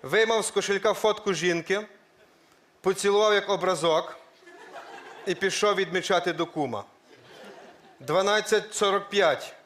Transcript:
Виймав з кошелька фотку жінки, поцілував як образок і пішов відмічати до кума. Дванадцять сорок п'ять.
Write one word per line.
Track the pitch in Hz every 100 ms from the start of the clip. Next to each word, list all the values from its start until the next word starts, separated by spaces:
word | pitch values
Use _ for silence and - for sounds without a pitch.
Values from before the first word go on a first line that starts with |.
Виймав | 135 190 226 226 -
з |
кошелька | 202 190 196 214
фотку | 196 220 208 208
жінки, | 170 175 170 160 196 214 - _ _ _ _ _ _ _ _
поцілував | 185 190 202 202 214
як | 208 196
образок | 190 180 175 165 160 - - - _ - - - - - - - - -
і | 175
пішов | 190 - 208 196
відмічати | 185 180 - 180 175
до | 160 165
кума. | 156 135 107 - _ _ - - - - - - - - _
Дванадцять | 135 165 196 214 208 214 214 -
сорок | 202 196 196
п'ять. | 202 170 131 - -